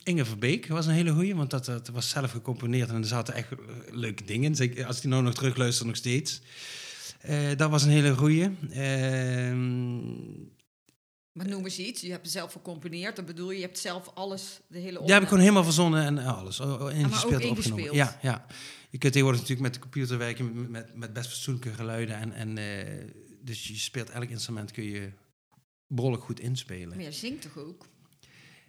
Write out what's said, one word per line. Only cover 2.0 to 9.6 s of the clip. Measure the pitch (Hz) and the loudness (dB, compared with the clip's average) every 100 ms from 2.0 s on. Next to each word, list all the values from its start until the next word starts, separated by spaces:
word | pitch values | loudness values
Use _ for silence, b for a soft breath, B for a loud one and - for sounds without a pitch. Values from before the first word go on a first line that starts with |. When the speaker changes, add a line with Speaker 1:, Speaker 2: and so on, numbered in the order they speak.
| - | -4
Speaker 1:
zelf | 147 131 | -2 -2
gecomponeerd | 113 131 120 120 127 110 | -4 -6 -4 0 0 0
en | 113 | -2
er | 110 | 0
zaten | 123 110 | -2 -2
echt, | 120 117 | -6 -8
eh, | 131 110 120 - | -10 -12 -16 -12
leuke | 120 117 101 | -8 -6 -6
dingen | 98 110 147 | -4 0 2
in. | 147 | 2
Zeker | 123 123 123 | 0 0 -6
als | 123 | -4
ik | |
die | 135 | 2
nou | 131 | 4
nog | 123 | 4
terugluister, | 117 135 123 120 117 117 | 2 0 2 2 2 -2
nog | 113 | -4
steeds. | 127 127 - - B B B B B B B B | -2 0 -2 -8 B B B B B B B B
Eh, | - 147 143 143 | -4 -2 0 2
dat | 156 | 4
was | 151 | 6
een | 147 | 8
hele | 151 143 131 | 8 8 6
goeie. | 151 156 190 185 147 | 6 6 4 0 -6
Ehm, | 131 139 135 131 131 127 127 123 123 | -4 -2 0 0 0 0 0 0 0